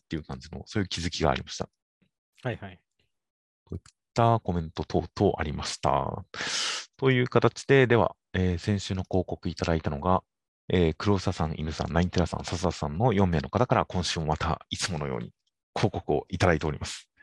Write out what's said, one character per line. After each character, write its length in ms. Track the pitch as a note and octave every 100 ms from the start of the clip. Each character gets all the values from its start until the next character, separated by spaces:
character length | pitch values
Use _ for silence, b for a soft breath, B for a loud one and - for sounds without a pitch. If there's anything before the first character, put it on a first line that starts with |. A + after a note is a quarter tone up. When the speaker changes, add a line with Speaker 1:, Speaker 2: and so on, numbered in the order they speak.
| _
Speaker 1:
て 80 | D#2+
い 40 |
う 40 |
感 160 | - C2
じ 100 | -
の、 120 | - -
そ 140 | A2
う 40 |
い 20 | F#2+
う 40 |
気 100 | -
づ 100 | E2+
き 140 | -
が 80 | D#2+
あ 40 | B1
り 80 |
ま 60 | -
し 80 | -
た。 120 | - _ _ _ _ _ _ _
Speaker 2:
は 100 | B2+
い 60 | G#2
は 120 | G2
い。 100 | F#2 _ _ _ _ _ _ _ _ _
Speaker 1:
と 60 | E2+
い 20 |
っ 40 | - _ _
た 260 | - A#2 A2+
コ 140 | -
メ 80 | F2
ン 100 | D#2+
ト 120 | -
等 200 | D#2 F2 D#2+ -
々 180 | G2+ -
あ 60 |
り 100 | D2+
ま 100 | D2 -
し 120 | -
た。 460 | C#2 C#2 B1+ - - B B B B B B _
と 140 | C3+
い 100 | B2+
う 60 | B2
形 380 | - A#2+ - -
で、 200 | C#3 B2
で 100 | A#2
は、 200 | F#2 - _
え 220 | G2 F#2 F2
ー、 20 |
先 220 | - G2+
週 160 | - F#2+
の 80 |
広 220 | F2+ F#2+ F2
告 240 | E2+ F2+
い 60 | D#2
た 100 | E2+
だ 100 | E2
い 60 |
た 80 | -
の 100 | D2
が、 240 | F2 F#2 - _ _ _ -
え 200 | F#2 E2
ー、 60 | -
黒 220 | G2+ G2
沢 140 | -
さ 140 | - D#2+
ん、 60 | -
犬 140 | D#2
さ 140 | D#2+ -
ん、 80 |
ナ 80 | D#2+
イ 40 | F2+
ン 40 |
テ 100 | F#2
ラ 80 | E2+
さ 100 | D2+
ん、 80 | C#2+
笹 220 | E2+ F#2
田 40 |
さ 160 | - D2
ん 100 | D#2
の 140 | B2
四 180 | G2 F#2+
名 120 | E2
の 80 | -
方 180 | G2+ B2
か 80 | A2+
ら、 100 | -
今 180 | F#2
週 160 | E2+ F2
も 80 | D2+
ま 100 | D2+
た 280 | E2 D2 -
い 80 | -
つ 140 | -
も 80 | E2
の 80 | C#2+
よ 100 | B1
う 20 |
に 140 | A#1 - _ _ _ -
広 160 | A2
告 220 | - -
を 120 | D2 -
い 80 | F2+
た 100 | F#2
だ 60 |
い 60 | D#2+
て 60 | E2
お 60 |
り 80 | D2
ま 60 | -
す。 240 | - - _